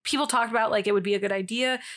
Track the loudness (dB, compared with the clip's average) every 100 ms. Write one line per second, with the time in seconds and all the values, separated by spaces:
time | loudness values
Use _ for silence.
0 | -4 -2 2 0 2 0 2 0 2 2
1 | 2 0 0 -2 -2 -2 0 -2 -6